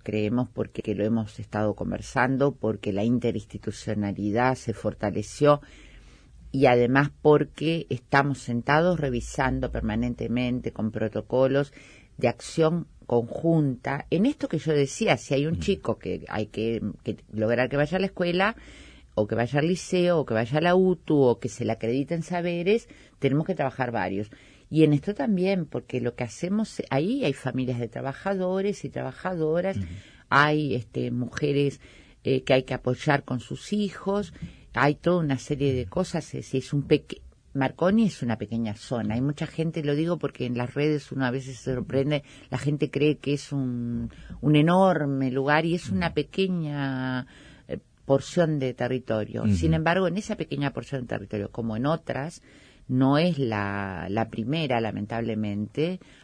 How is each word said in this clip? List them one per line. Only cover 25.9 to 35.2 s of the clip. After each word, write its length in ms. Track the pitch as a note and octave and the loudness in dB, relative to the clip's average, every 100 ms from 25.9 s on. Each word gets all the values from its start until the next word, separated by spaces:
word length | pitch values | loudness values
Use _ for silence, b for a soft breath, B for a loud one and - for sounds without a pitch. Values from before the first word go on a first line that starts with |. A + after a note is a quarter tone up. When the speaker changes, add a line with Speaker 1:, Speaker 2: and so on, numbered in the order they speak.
| B2 | -4
Speaker 1:
lo 140 | A#2+ | -4
que 80 | - | -4
hacemos, 580 | A#2+ - F3 G#3 G#3+ - - | -8 -6 -4 -2 -2 -6 -2
ahí 340 | C3+ F3+ C#4 | 0 0 0
hay 80 | F3+ | -2
familias 480 | C#3 C3+ C3 B2+ A#2+ | -2 -4 -4 -2 -4
de 80 | A#2 | -6
trabajadores 960 | B2 C3 - G3 G3 F3+ F#3+ G3 G3 | -6 -8 -6 -4 -2 0 0 -2 -4
y 60 | - | -8
trabajadoras, 840 | - C3 - F#3 F3+ D#3 E3+ F#3+ A#2 | -6 -8 -6 -6 -2 0 0 0 -4
Speaker 2:
Ujú. 100 | E2+ F#2 B B - | -6 -10 B B 2
Speaker 1:
hay, 480 | C3+ D3 D3+ D3 B2 | 4 6 4 0 -2
este, 340 | A2 B2+ B2 | -4 -6 -4
mujeres, 680 | A#2+ A#2+ - D3 C#3+ C#3+ - b b b b | -4 -4 -2 0 2 0 -2 b b b b
eh, 200 | - C3 | -2 0
que 100 | - | 2
hay 80 | C3 | 2
que 120 | C3 | 2
apoyar 500 | B2+ B2+ B2+ D#3 C#3+ | -4 -2 0 2 0
con 160 | - B2 | 0 -6
sus 320 | - C3 - | -6 -12 -4
hijos, 600 | G#3 G3+ - G3 G3+ G3+ B B B B | -2 -2 -4 -4 -4 -4 B B B B
hay 200 | A#2 C#3+ | 2 2
toda 240 | C#3+ E3+ | 2 2
una 200 | F3+ | 2